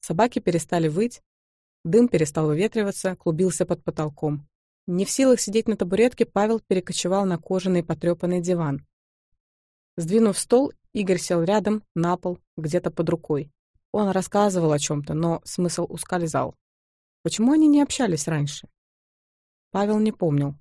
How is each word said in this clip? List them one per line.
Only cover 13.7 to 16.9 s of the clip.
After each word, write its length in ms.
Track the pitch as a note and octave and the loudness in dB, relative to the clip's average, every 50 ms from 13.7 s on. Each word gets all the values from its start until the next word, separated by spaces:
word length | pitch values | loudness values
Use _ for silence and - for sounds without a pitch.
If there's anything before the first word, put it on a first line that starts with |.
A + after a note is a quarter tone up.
| _ _ _ _ - | _ _ _ _ -2
Он 180 | G3+ G#3+ G3 | -2 0 2
рассказывал 640 | F#3+ F#3+ F#3 - - G3+ G#3 G#3 F#3 F#3 E3 D#3 D3+ | 0 0 -2 0 0 2 2 2 2 2 2 2 2
о 60 | D3 | 0
чем-то, 360 | C#3+ - D3+ D3 D3 D3 D#3+ | 0 -2 -4 -4 -4 -4 -4
но 260 | D3+ E3 E3+ E3 - _ | -2 0 0 -2 -2 _
смысл 420 | - - - F3+ F3+ - - F3 - | -10 -4 -2 -2 -2 0 -4 -6 -6
ускользал. 680 | - D#3+ - - - F3 E3+ D#3+ D3+ C#3+ C3 - - _ _ _ _ _ _ _ | -6 -12 -8 -6 -4 -4 -4 -2 -2 -2 -2 -2 -6 _ _ _ _ _ _ _